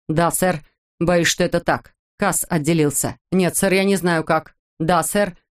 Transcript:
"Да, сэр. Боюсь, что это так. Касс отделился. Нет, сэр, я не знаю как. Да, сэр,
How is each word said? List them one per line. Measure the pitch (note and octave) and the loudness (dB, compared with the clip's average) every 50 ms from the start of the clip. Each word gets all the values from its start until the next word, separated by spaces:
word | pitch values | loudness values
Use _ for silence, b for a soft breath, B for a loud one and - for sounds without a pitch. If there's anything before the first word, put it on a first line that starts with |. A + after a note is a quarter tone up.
| _ | _
"Да, | - D#3 E3 E3+ D#3+ | -4 0 0 0 0
сэр. | - - F#3 F#3 E3+ D3 - _ _ _ _ _ _ - | 0 0 0 0 -2 -2 -8 _ _ _ _ _ _ -4
Боюсь, | E3+ E3 F3+ F3 D#3+ | 0 2 2 2 2
что | - - - F3+ | 0 0 0 -2
это | E3 - E3+ | 0 0 -2
так. | - - C#3+ - - - _ _ _ _ _ | 0 0 -2 -2 -4 -14 _ _ _ _ _
Касс | - G#3 F#3+ E3+ - - - | -4 -2 -2 -2 -2 -4 -2
отделился. | F3+ D#3+ C#3 D#3+ E3+ D#3+ D3 D3 C#3 - - - - _ _ - | -2 -2 0 0 2 2 2 0 0 -2 -4 -6 -8 _ _ -2
Нет, | F3+ F#3+ F3+ D#3+ - | 0 0 0 0 0
сэр, | - G3 F#3+ F#3 | 0 0 2 2
я | G3 F#3+ | 2 2
не | G3 G3 | 2 0
знаю | E3+ E3 F3+ E3+ D#3+ D#3 | 0 0 0 0 -2 0
как. | - D#3+ D#3 - - _ _ _ _ _ - | 0 -2 -2 -2 -6 _ _ _ _ _ -4
Да, | D#3+ E3+ F3+ E3 D#3 | 0 2 2 2 0
сэр, | - - G#3 G3+ F#3 - _ _ _ | 0 0 -2 -2 -2 -4 _ _ _